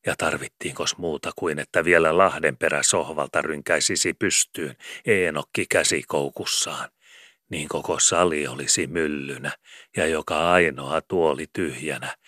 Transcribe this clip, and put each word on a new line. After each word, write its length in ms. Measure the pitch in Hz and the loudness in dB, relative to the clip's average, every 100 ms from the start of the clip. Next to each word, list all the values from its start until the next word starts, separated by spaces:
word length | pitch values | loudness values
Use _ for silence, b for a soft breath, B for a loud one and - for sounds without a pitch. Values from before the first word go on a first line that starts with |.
| - | -4
Ja 100 | - | -2
tarvittiinkos 800 | 82 73 - _ - 67 78 - | -2 -2 -8 _ -10 -4 -6 -4
muuta 340 | 85 73 85 - | -4 -4 -8 -4
kuin, 240 | 90 76 | -4 -4
että 240 | - 90 | -2 0
vielä 340 | 82 85 80 85 | 4 6 6 6
Lahdenperä 680 | 95 78 80 65 82 73 | 4 4 -2 0 0 2
sohvalta 580 | - 92 76 78 71 80 | 2 0 -2 -4 -2 -2
rynkäisisi 720 | 76 76 - 80 - 87 90 | -2 -6 0 0 2 0 -2
pystyyn 640 | - 98 - - - 76 - B B - | 0 0 0 0 -4 -8 -8 B B 0
Eenokki 600 | 101 90 76 - - 92 | 2 2 0 -4 -4 2
käsikoukussaan, 1200 | 90 76 78 - 78 69 - - - - 80 - _ B B B B _ | 2 2 0 0 -2 -2 -4 -4 -2 -2 -6 -10 _ B B B B _
niin 180 | 80 76 | -8 -4
koko 320 | 78 - 78 | -6 -2 2
sali 480 | - 85 87 76 71 | 2 4 4 2 -4
olisi 400 | 64 69 - 73 | -4 0 0 0
myllynä 640 | 85 78 73 67 64 64 - B B B - | -2 -2 -2 -6 -8 -8 -10 B B B -2
ja 100 | 80 | 0
joka 440 | 80 - 78 85 | 0 -2 0 4
ainoa 500 | 90 85 69 67 80 | 6 4 0 -2 -4
tuoli 440 | - 92 80 67 78 | 0 2 2 0 -6
tyhjänä, 600 | - 82 65 76 67 - - | -4 -4 -4 -6 -6 -8 -12